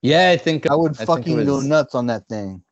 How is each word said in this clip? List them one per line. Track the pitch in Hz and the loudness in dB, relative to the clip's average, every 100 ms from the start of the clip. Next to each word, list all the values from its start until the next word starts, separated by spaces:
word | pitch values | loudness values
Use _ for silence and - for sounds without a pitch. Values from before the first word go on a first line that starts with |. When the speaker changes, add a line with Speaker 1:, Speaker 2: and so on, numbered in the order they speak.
Speaker 1:
Yeah, | 180 156 185 | 2 4 4
I | 175 | 2
think | 165 156 156 | 0 -2 0
Speaker 2:
I | 147 | 2
would | 165 | 0
Speaker 1:
I | |
think | 139 113 | -2 -2
it | - 123 | -2 0
Speaker 2:
fucking | 120 143 | 0 0
go | 139 | -2
Speaker 1:
was | 135 | 2
Speaker 2:
nuts | 151 143 | 0 0
on | 127 120 | -2 -2
that | 113 _ | -4 _
thing. | 110 98 92 _ | -8 -8 -12 _